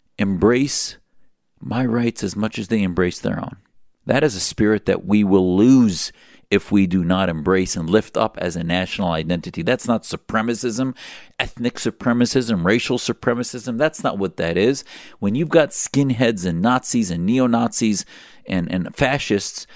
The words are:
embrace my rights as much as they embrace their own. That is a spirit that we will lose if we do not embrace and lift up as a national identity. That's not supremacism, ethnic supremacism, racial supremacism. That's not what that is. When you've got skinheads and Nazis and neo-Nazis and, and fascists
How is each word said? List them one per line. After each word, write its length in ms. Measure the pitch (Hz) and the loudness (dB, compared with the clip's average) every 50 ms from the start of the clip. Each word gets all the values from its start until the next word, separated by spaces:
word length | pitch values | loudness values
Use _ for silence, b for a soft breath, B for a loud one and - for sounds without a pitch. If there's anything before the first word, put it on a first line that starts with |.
| _ _ _ - | _ _ _ -4
embrace 800 | 101 98 95 85 101 110 123 131 143 139 - - - - - - _ _ _ - - - _ _ _ _ _ _ | -2 -2 0 2 4 4 4 2 0 0 -2 -4 -6 -6 -10 -16 _ _ _ -20 -20 -20 _ _ _ _ _ _
my 260 | - - 110 120 131 | -8 -6 -4 -2 -2
rights 380 | 117 113 120 120 117 - - 107 | 0 0 0 0 -2 -2 -4 -6
as 100 | 92 85 | -6 -4
much 240 | 104 107 107 - 120 | -4 -4 -4 -4 -6
as 80 | 98 | -4
they 160 | - 113 107 | -2 0 0
embrace 380 | 98 92 82 92 90 90 - - | 0 0 2 0 0 0 0 -4
their 180 | - 104 92 - | -4 -6 -4 -6
own. 180 | - - - - _ _ _ - - - _ _ _ | -8 -10 -12 -16 _ _ _ -20 -20 -20 _ _ _
That 200 | - 117 143 156 | 0 2 2 2
is 100 | 139 98 | 2 0
a 60 | 90 | -2
spirit 440 | - - - - 107 107 107 101 - | -4 -4 0 2 2 2 2 2 0
that 200 | 95 90 - - | 0 -2 0 0
we 160 | 92 104 107 | 2 2 2
will 340 | 104 95 98 95 92 90 90 | 4 6 4 4 4 4 4
lose 540 | 98 113 127 135 127 120 104 85 - - - b b b b b b b - | 6 6 8 8 8 6 4 2 -2 -6 -8 b b b b b b b 0
if 220 | 101 98 - - | 0 0 2 2
we 160 | 104 101 98 87 | 2 4 4 4
do 160 | 92 92 85 | 2 2 2
not 240 | 85 92 95 95 87 | 2 0 0 0 0
embrace 480 | 82 80 73 92 95 92 92 - - | -2 -2 0 2 2 2 2 0 -4
and 120 | 92 80 80 | -4 0 2
lift 280 | 98 107 - - - | 2 2 2 0 0
up 200 | - 110 110 - - | 0 0 0 -2 -4
as 180 | 87 90 82 | -6 -6 -4
a 80 | 85 82 | -4 -4
national 480 | 82 87 92 92 - - - 95 87 | -2 -2 -2 -2 -4 -4 -4 -2 -2
identity. 500 | 80 80 78 82 87 82 - 92 - - | -2 -2 -2 -2 -4 -4 -6 -8 -8 -4
That's 240 | 82 110 127 - - | -2 -2 -2 0 0
not 160 | 123 117 107 | -2 -2 -2
supremacism, 920 | - - - - _ - 110 110 110 120 117 104 127 120 104 123 131 131 123 B B B B B B B B - | -2 -6 -10 -10 _ -4 -4 -2 -2 -2 -4 -4 -4 -4 -2 -2 -4 -4 -6 B B B B B B B B -8
ethnic 380 | 127 - - - 120 123 - | -8 -8 -6 -4 -4 -4 -4
supremacism, 880 | - - 117 - - - 120 120 120 120 117 - 131 120 117 107 87 82 | -4 -4 -4 -4 -2 0 0 2 2 2 2 2 0 0 0 -2 0 2
racial 340 | 95 113 123 - - 123 123 | 2 2 2 0 -2 -4 -2
supremacism. 800 | - - 113 - - 123 117 120 117 - - 120 - 127 117 117 | -4 -4 -6 -4 -2 -2 -2 -2 -4 -8 -10 -10 -8 -6 -2 -2
That's 240 | 151 156 - - | -2 -2 -2 -4
not 160 | - 123 - - | -4 -4 -2 -2
what 200 | 95 165 - - | -4 -4 -4 -4
that 180 | - - - | -4 -2 0
is. 260 | 90 104 131 139 - B B B B B B B B | 2 2 2 0 -2 B B B B B B B B
When 160 | 101 101 110 | -2 -2 0
you've 140 | 139 170 143 | -2 0 2
got 200 | - 160 147 - | 4 4 4 2
skinheads 720 | - - - - - 139 143 135 120 117 127 117 113 92 90 | -2 -6 -6 -2 0 2 2 2 2 2 2 0 0 0 -2
and 160 | 90 82 85 | -2 -2 0
Nazis 500 | 101 120 127 127 - - - 120 107 90 | 2 2 2 0 0 -2 -2 -2 0 -2
and 120 | 85 85 85 | -2 -2 0
neo-Nazis 800 | 104 123 131 127 120 117 117 117 110 - - 120 107 101 95 B B B B B B B B - | 0 2 2 2 2 2 0 0 -2 -2 0 0 0 0 -2 B B B B B B B B -8
and, 260 | - 92 90 85 - | -4 -4 -2 -2 -2
and 240 | - 90 87 - - | -4 -4 -4 -6 -2
fascists 720 | - 139 127 143 - - - 104 98 - - - - - b b | -2 0 0 0 -2 -2 0 0 0 -2 -4 -10 -12 -16 b b